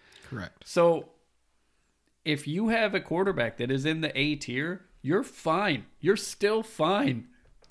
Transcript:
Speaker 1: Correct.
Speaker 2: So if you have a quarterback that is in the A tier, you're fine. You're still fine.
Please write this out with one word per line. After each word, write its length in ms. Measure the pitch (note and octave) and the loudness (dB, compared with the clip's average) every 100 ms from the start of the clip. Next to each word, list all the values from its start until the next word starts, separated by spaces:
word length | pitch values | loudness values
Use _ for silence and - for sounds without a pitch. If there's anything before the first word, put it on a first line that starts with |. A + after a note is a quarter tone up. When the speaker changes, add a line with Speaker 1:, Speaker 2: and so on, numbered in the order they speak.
| _ - - | _ -20 -14
Speaker 1:
Correct. 340 | B2 F2 - - | -12 -12 -16 -4
Speaker 2:
So 440 | F3 E3+ D#3+ - _ _ _ _ _ _ _ _ _ _ _ | 4 4 4 -2 _ _ _ _ _ _ _ _ _ _ _
if 220 | D#3 D3 D3 | -4 -4 -2
you 200 | E3+ A3+ | -2 0
have 260 | A3+ G#3+ | 2 2
a 60 | F#3+ | 0
quarterback 560 | - E3+ G3 D#3+ A2+ - | -2 -2 0 0 -2 -2
that 120 | A#2+ | -2
is 140 | C3+ | 0
in 160 | D3 D#3+ | 0 -2
the 160 | D#3 - | -2 0
A 180 | D3 D3 | 0 -2
tier, 500 | - B2+ D#3+ F#3+ - - | -4 -4 -4 -6 -12 -8
you're 200 | C3 F#3 | 0 0
fine. 640 | - - E3 E3 G#3 A#2 - - | 0 -6 -2 0 2 -2 -4 -4
You're 160 | D#3 G3+ | 0 0
still 460 | - - G3+ A3 | 0 -2 0 0
fine. 640 | A3 - D#3+ G3+ C4+ A#2 - - _ - - | -2 0 2 2 0 -2 -6 -20 _ -20 -20